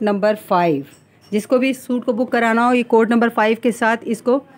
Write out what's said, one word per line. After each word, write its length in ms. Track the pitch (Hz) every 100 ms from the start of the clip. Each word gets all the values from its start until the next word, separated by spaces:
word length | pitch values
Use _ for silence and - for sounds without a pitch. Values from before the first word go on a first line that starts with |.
number 320 | 208 202 208 208
five, 480 | - 185 175 143 139 - _ _ -
जिसको 260 | 208 202 254
भी 140 | 269
suit 300 | 262 - 247
को 80 | 247
book 200 | 220 247
कराना 340 | 240 233 226 240
हो, 60 |
ये 100 | 247
code 260 | 240 226 220
number 180 | 233 233
five 280 | 233 214 226
के 100 | 240
साथ 320 | - 226 233 -
इसको 360 | 226 - 269 -